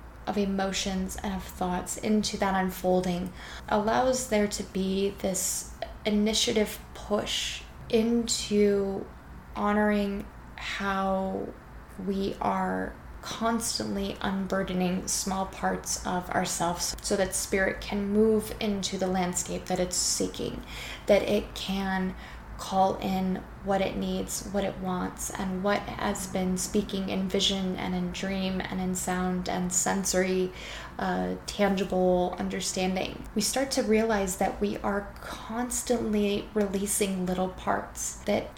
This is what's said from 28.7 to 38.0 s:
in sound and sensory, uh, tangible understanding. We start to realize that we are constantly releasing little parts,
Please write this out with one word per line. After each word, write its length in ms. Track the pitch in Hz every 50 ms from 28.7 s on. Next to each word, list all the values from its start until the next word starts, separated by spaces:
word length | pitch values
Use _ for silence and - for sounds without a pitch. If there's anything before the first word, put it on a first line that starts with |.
| 190 185
in 120 | 185 180 185
sound 540 | 180 - - 180 180 185 185 185 180 180 -
and 240 | - 180 180 180
sensory, 800 | 180 - - 185 185 196 190 - - 185 190 190 185 185 185 180 - - - - - - - - - -
uh, 320 | 202 185 180 185 185 180 185 185 -
tangible 880 | - - - 208 196 196 190 196 190 190 185 185 185 180 180 180 180 - -
understanding. 840 | 190 190 185 190 180 - - 190 185 185 185 190 - - - - - - -
We 80 | 214
start 300 | 208 - - 254 277 269
to 120 | - 269 226
realize 520 | 202 214 220 226 226 220 202 196 185 180 -
that 220 | 196 190 - -
we 160 | 214 202 214 -
are 280 | - 208 196 202 202 - - -
constantly 1300 | - - - - - - 220 233 247 247 240 - - - 247 226 226 220 208 208 208 202 202 208 - - -
releasing 720 | 214 208 196 190 196 196 208 - - 214 190 190 185 180
little 220 | 180 185 180 185 185
parts, 680 | 185 - - 202 202 208 208 - - -